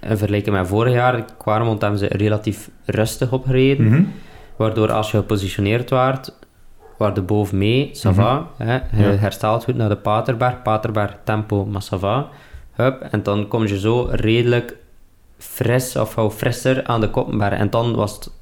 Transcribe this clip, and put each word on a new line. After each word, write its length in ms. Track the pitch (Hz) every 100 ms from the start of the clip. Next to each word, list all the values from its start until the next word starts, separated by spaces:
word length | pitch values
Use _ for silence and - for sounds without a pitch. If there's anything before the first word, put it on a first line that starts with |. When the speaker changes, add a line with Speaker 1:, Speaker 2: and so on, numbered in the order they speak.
Speaker 1:
in 160 | - 107
vergelijking 400 | 104 104 101 101
met 100 | 90
vorig 240 | 101 120
jaar, 320 | 123 123 123 110 -
Quaremont 420 | - 107 117 107
hebben 180 | 104 101
ze 80 | 101
relatief 640 | 98 107 107 110 104 - -
rustig 480 | - 107 110 - 127
opgereden, 540 | 131 135 131 131 139 113
Speaker 2:
Mhm. 140 | 127 196 - - - - -
Speaker 1:
waardoor 360 | 110 104 107
als 180 | 110 107
je 60 | 107
gepositioneerd 760 | 101 107 95 - 101 113 127
waart, 440 | 131 127 131 - - - _ - - - -
waar 160 | 107
de 80 | 98
boven 360 | 92 104 101 98
mee, 320 | 101 123 147 -
ça 140 | 104
va, 320 | 92 107 135 165 -
Speaker 2:
Mhm. 100 | 113
Speaker 1:
hè, 60 |
je 60 | 127 131 110 104
Speaker 2:
Ja. 40 | 101
Speaker 1:
herstelt 480 | 101 - 110 113
goed 120 | 117 123
naar 120 | 110
de 80 | 101
Paterberg, 680 | - 110 117 117 123 123
Paterberg 540 | - 107 113 107 101 -
tempo, 400 | - 107 107 101
maar 180 | 101 101 -
ça 40 | 98
va, 280 | 98 120 143 - - - -
hup, 300 | - 123 131 -
en 120 | 107
dan 260 | 101 101 104
kom 180 | 117 110
je 120 | 101
zo 300 | 104 117 123
redelijk 680 | 123 104 117 120 120 120 - - - - _ _ -
fris, 580 | - - - 123 131 -
of 160 | 110
gauw 180 | - 107
frisser 540 | 101 120 120 131 131
aan 160 | 131 117
de 100 | 107
Koppenberg. 440 | 131 - 110 101 98
En 120 | 104
dan 240 | 113 117
was 200 | 117 104
het 160 | - - -